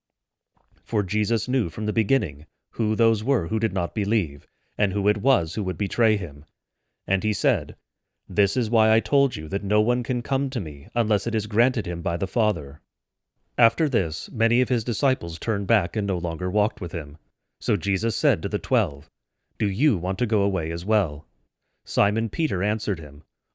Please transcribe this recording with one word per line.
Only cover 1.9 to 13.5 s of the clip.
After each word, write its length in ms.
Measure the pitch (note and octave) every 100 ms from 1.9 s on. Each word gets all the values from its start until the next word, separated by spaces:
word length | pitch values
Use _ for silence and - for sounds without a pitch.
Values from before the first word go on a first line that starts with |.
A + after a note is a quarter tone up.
beginning 540 | G#2 G#2+ C3+ E2+ C#2+ D#2+ _ _
who 220 | - G#2+
those 300 | G#2+ A2+ G#2+
were 240 | A2 B2 E2
who 100 | G#2+
did 140 | G#2+
not 220 | F#2 F2
believe, 520 | - G2+ A2+ D#2 C#2+ - _ _ -
and 140 | G2
who 160 | G2 G2
it 100 | G2+
was 360 | A#2+ A2+ D#2+
who 100 | A2
would 140 | F#2 F2
betray 380 | G2+ - A2 G#2+
him. 280 | E2 D2 - _ _ _ _ _ -
And 180 | F#2+
he 80 | G#2+
said, 420 | G#2 C#3+ G2 D#2 - _ _ _ _ -
"This 280 | F#2+ G2+ B2+
is 140 | A2
why 220 | A2+ A2
I 80 | A2
told 340 | - C#3+ C#3
you 140 | F#2+ D#2
that 160 | G2
no 160 | G2 G#2+
one 220 | A2 B2
can 200 | A#2+ B2
come 280 | - C3+ C#3
to 100 | B2+
me 280 | D#2+ C#2+ D#2+
unless 320 | A#2+ G#2+ G#2 -
it 80 |
is 120 | G#2+ G#2
granted 400 | G2+ B2+ A#2+ F#2
him 140 | E2+
by 160 | F2 E2+
the 100 | F#2
Father." 520 | A#2+ G#2+ F2 C#2 C#2+ _ _ _ _ _ _ _